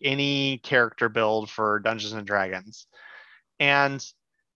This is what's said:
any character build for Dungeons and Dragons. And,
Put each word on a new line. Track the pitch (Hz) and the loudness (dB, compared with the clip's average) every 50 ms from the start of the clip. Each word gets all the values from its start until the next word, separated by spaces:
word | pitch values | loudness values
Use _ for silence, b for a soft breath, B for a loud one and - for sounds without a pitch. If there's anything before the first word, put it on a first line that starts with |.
any | - 139 135 139 143 143 143 139 139 135 135 123 | -4 -2 0 0 0 0 0 0 0 -2 -2 -4
character | - - 143 127 117 113 - - 120 113 | -2 2 2 4 4 2 0 -2 -2 0
build | 110 117 113 107 110 110 107 104 | 2 2 2 2 2 0 -2 -4
for | - - 110 107 104 107 | -4 -2 0 0 0 0
Dungeons | 101 110 113 110 104 104 107 | 0 -2 -2 -4 -6 -8 -8
and | 107 101 | -8 -6
Dragons. | 98 104 101 95 92 95 92 95 110 123 - - _ B B B B B B B B B B B B _ - | -2 0 0 0 -2 -4 -8 -12 -14 -20 -20 -20 _ B B B B B B B B B B B B _ 0
And, | 147 143 139 139 143 139 139 135 - - - _ _ _ _ _ _ _ _ | 2 4 4 4 4 2 0 -4 -10 -14 -20 _ _ _ _ _ _ _ _